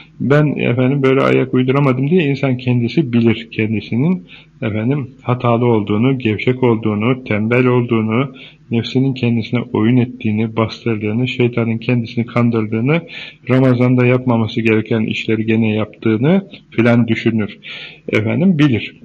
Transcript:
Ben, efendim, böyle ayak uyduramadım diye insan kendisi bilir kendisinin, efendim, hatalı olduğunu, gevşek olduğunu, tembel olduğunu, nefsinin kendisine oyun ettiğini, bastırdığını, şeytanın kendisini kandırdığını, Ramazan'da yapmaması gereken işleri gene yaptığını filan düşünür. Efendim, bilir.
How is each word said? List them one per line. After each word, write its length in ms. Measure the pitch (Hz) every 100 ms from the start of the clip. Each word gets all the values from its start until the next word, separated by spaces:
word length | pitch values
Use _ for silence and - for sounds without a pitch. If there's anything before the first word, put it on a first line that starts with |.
| - -
Ben, 360 | 120 147 151 127
efendim, 480 | 123 120 127 143
böyle 180 | 135 135
ayak 320 | 131 131 131
uyduramadım 560 | 131 127 139 139 127 143
diye 160 | 185 143
insan 320 | 135 139 127
kendisi 560 | 127 123 117 - 123
bilir 340 | 117 113 107 -
kendisinin, 760 | - 107 104 - 113 160 185 - - - -
efendim, 500 | 117 107 117 143 123 -
hatalı 440 | - 123 120 117 123
olduğunu, 540 | 113 101 104 131 131
gevşek 440 | 107 104 127 127
olduğunu, 600 | 123 110 110 104 117 127
tembel 420 | - 104 110 123 127
olduğunu, 640 | 123 120 113 110 113 139 - - - -
nefsinin 420 | 117 - 131 135
kendisine 460 | 127 123 117 107 120 -
oyun 240 | 104 110 127
ettiğini, 580 | 120 - 110 107 113 110
bastırdığını, 720 | 110 - 117 107 107 113 127
şeytanın 500 | 123 120 120 113 113
kendisini 480 | 127 123 110 117 113
kandırdığını, 760 | 120 120 113 107 113 127 165 - - - - -
Ramazan'da 560 | 127 131 123 123 127 123
yapmaması 560 | 127 127 113 110 117
gereken 400 | 113 110 104 113
işleri 440 | 110 - - 110 110
gene 280 | 110 110
yaptığını 720 | 107 104 - 113 110 143 190 196 - -
filan 360 | - 117 120 113
düşünür. 520 | 110 117 110 101 - - - - - -
Efendim, 500 | 107 107 120 190 151
bilir. 360 | 147 110 - -